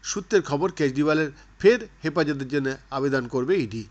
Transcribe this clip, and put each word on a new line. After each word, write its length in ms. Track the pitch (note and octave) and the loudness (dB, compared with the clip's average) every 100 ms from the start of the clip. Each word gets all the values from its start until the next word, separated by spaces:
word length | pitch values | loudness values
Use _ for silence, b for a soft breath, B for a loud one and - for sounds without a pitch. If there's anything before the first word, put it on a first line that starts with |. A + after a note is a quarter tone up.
সূত্রের 380 | - G3+ F#3 G3+ | -8 -8 2 0
খবর, 260 | D#3+ C#3+ F#3 | 2 -2 -2
কেজরিওয়ালের 580 | F3+ D3 C3 D3+ D3+ D3+ C#3+ B - | 0 -2 2 0 2 0 -6 B 2
ফের 200 | F#3+ A#3+ G#3+ - | 4 4 -2 -8
হেফাজতের 460 | D#3 D#3+ D3+ C#3+ C3 | -4 0 0 -2 -2
জন্য 140 | C#3+ C3+ C3+ - | -2 -2 -6 -8
আবেদন 320 | C3+ C#3 C3+ A#2+ | -2 0 0 -2
করবে 260 | C3 B2+ F#3+ A#2 | -4 0 0 0
ইডি। 180 | A2 G2+ | -6 -10